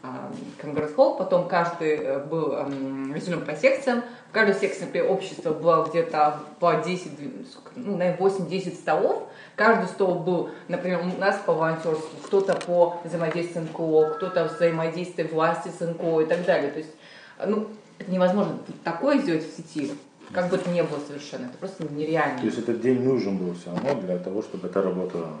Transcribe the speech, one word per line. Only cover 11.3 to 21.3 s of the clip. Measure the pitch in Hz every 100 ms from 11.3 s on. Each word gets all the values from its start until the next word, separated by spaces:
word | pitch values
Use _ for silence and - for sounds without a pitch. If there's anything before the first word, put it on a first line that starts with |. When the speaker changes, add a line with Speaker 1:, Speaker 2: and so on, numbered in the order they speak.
| 196 -
Speaker 1:
по |
волонтёрству, | 156 160 160 175 156 - -
кто-то | - 196 190
по | 175 - 175 170 -
взаимодействию | 165 165 165 175 170 175 160
с |
Н |
К | -
О, | 165 156 156 -
кто-то | 185 180 160 156
взаимодействие | 170 160 165 165 175 - 160
власти | 160 160 170 180 165
с |
Н | 170 165
К |
О | 175 160
и | 156
так | 175 175
далее. | 160 143
То | 151
есть, | 156 - - - - -
э, | 190
ну, | 214 214 - - -
это | 185
невозможно | 185 180 202 170 - - -
такое | - 160 262 285
сделать | - 156 156
в | -
сети, | 165 156 135 - - _ -
как | 185 180
бы | 185
это | 180
ни | 175
было | 151 147 -
совершенно, | 143 -